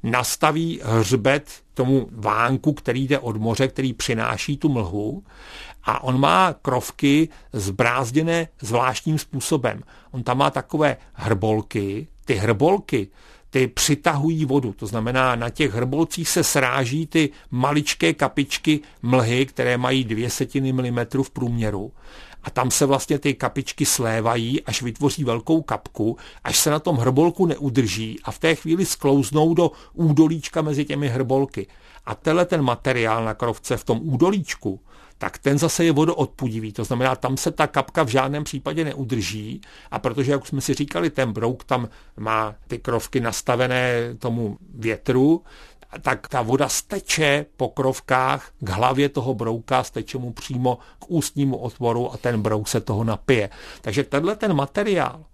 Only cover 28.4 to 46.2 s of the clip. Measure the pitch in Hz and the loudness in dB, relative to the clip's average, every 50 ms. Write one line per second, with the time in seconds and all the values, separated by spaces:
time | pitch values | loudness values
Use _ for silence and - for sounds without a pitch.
28.4 | - 160 165 - - 160 160 175 190 - - - - 143 135 139 135 107 135 151 | 0 0 0 0 0 -2 0 2 2 -2 -2 -2 2 4 4 4 2 2 2 4
29.4 | 156 165 170 165 175 - - - - - - - 170 156 151 139 160 156 165 160 | 4 4 4 4 4 2 0 -4 -20 -18 -4 2 2 4 6 6 6 6 4 -2
30.4 | - - - 165 156 151 151 139 151 143 143 143 147 139 120 131 131 120 131 135 | -6 -6 -4 -2 -2 0 0 -2 -2 -2 -2 -2 -2 -2 0 -2 0 0 2 0
31.4 | 139 135 - - 98 - - - _ - - - _ - 107 - - 160 156 175 | 0 0 -4 -10 -10 -10 -14 -20 _ -20 -20 -18 _ -10 -10 -4 0 0 2 2
32.4 | 180 175 185 165 143 127 120 117 - 135 131 123 113 113 110 113 113 113 107 - | 2 2 2 2 2 2 0 0 0 -2 0 2 2 2 2 0 0 -4 -4 -2
33.4 | - 117 110 - _ - 123 117 - - 120 113 - 160 135 123 156 180 208 202 | -2 -4 -4 -4 _ -4 -4 -4 0 0 -2 0 0 -2 2 2 4 4 2 0
34.4 | 160 - - - - 107 95 - _ - - - - - - _ - 92 - - | -2 -4 -8 -6 -6 -6 -6 -6 _ -20 -20 -20 -20 -20 -14 _ -8 -8 -8 -2
35.4 | - 135 139 147 160 160 - - 170 165 156 139 156 165 175 - 139 - - - | 0 2 2 4 2 0 2 4 4 4 6 4 4 2 2 0 -2 -2 -2 -4
36.4 | 135 123 107 113 110 110 107 - 113 104 131 120 127 131 131 - - 131 131 131 | -4 -4 -4 -4 -6 -8 -6 -6 -4 -2 -2 0 2 0 0 0 -2 -2 -2 0
37.4 | - 170 151 - 156 147 - 139 135 - - - 156 123 110 135 131 135 143 147 | -2 -4 0 0 0 0 2 -2 -2 0 0 0 0 2 2 2 2 2 -2 -4
38.4 | 151 - - 135 131 143 143 156 160 151 131 139 135 113 131 117 98 85 101 110 | -6 -6 -8 -8 -6 -6 -4 -2 -4 -4 -4 -6 -6 -4 -2 -4 -2 -4 -6 -8
39.4 | 104 110 131 - - - - - - - - 120 - 127 117 135 135 123 143 139 | -8 -10 -12 -12 -14 -18 -20 -20 -16 -8 -8 -4 -4 -2 -2 0 0 2 0 0
40.4 | 135 - - 139 - - 135 - 147 143 - 170 175 160 - - 131 117 104 107 | -2 -4 -6 -4 -2 -2 -2 -2 -2 -4 -2 -2 -2 -2 0 0 -2 -2 -2 -2
41.4 | 110 117 127 - - - 139 139 120 113 - - - - - - 110 110 110 110 | -2 -2 -2 -4 -2 -2 -2 -2 -2 -4 -10 -16 -20 -20 -14 -8 -4 -2 0 0
42.4 | 110 107 104 - - - 123 117 - - 120 113 - - - 135 117 117 107 - | 0 -2 -6 -12 -12 -10 -10 -8 -4 -2 -2 -2 -2 -2 -4 -2 -2 -2 -4 -4
43.4 | - - 123 120 127 127 127 127 127 127 123 120 117 120 120 113 - 127 117 117 | -2 -2 0 0 2 0 0 0 0 0 0 -2 -2 -4 -8 -6 -6 -4 -4 -2
44.4 | 117 104 101 - - - - 123 110 113 110 104 - - 123 127 131 147 165 170 | -4 -4 -6 -8 -14 -20 -16 -6 -4 -4 -4 -4 -2 0 2 4 6 4 4 2
45.4 | - - - - - - - - - _ - - - 135 131 131 | 0 -10 -20 -20 -20 -20 -20 -20 -20 _ -18 -6 -4 -4 -4 -4